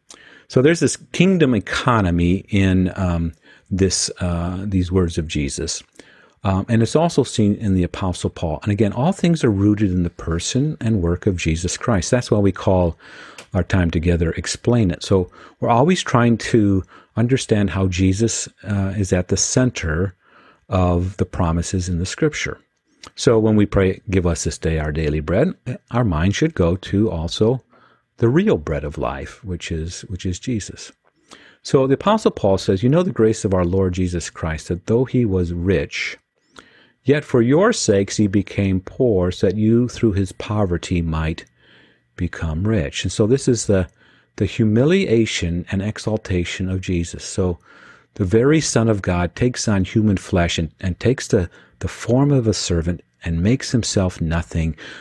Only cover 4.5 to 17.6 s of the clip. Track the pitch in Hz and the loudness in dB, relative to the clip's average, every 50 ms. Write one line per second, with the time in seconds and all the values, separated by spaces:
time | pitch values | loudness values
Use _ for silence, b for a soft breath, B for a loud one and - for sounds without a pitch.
4.5 | 92 92 98 104 98 92 90 85 90 95 90 82 82 - 78 78 - 78 71 67 | -6 -6 -6 -2 -2 0 0 0 0 0 0 0 -2 -4 -6 -4 -4 -4 -4 -4
5.5 | - - 73 80 - - - _ B B B B B B B B B B - 101 | -4 -6 -6 -6 -8 -10 -12 _ B B B B B B B B B B -2 -2
6.5 | 95 92 95 - 120 117 113 110 - 151 165 175 - - 127 - - - 107 101 | 0 0 0 0 2 2 2 2 2 2 0 2 2 0 0 0 0 2 2 2
7.5 | 104 - 113 104 95 92 87 87 - - 101 92 90 - - 95 - - - 82 | 2 0 0 0 2 2 0 0 -2 -4 -4 -4 -4 -4 -6 -6 -6 -4 -4 -4
8.5 | 78 - - - 101 101 113 101 98 107 127 170 196 - - 170 170 156 - 127 | -4 -4 -2 -2 0 2 0 0 0 0 0 0 0 2 2 2 2 2 2 2
9.5 | 104 95 98 104 104 101 110 95 90 90 87 85 - - - - 80 85 - - | 2 4 4 4 4 4 2 2 2 0 0 0 -4 -6 -6 -4 -4 -4 -4 -2
10.5 | - 127 139 151 151 - 113 113 113 101 85 85 87 85 - 107 95 87 - 85 | -2 0 0 -2 -2 -4 -2 0 0 2 2 0 0 0 0 0 -2 0 0 -2
11.5 | 80 80 87 87 - - - - 117 95 87 - - 123 120 - - 104 101 98 | -2 -2 -2 -4 -6 -4 -2 0 0 0 0 0 0 -2 0 0 0 2 2 2
12.5 | 92 - - - 95 92 90 85 82 B B B B B B B B B B B | 0 0 0 2 2 4 2 2 -2 B B B B B B B B B B B
13.5 | - 92 87 - - 95 90 82 82 87 78 87 87 82 85 80 - - 85 - | -4 -4 -2 0 0 0 0 0 0 0 0 0 0 2 0 -2 -2 -4 -6 -8
14.5 | - - - - 120 120 110 90 85 - - - 104 95 90 - B B B B | -10 -4 0 0 2 2 2 0 0 -4 -2 0 0 0 0 -2 B B B B
15.5 | B B - - 117 117 139 170 190 - - - - 123 120 120 117 110 - - | B B -2 0 2 4 4 4 2 0 0 0 2 4 4 4 2 0 0 0
16.5 | - 120 104 101 98 95 85 B B B B B B 110 113 120 135 127 - - | 2 4 4 4 2 2 0 B B B B B B -2 0 0 0 -2 0 0
17.5 | 110 104 | 0 2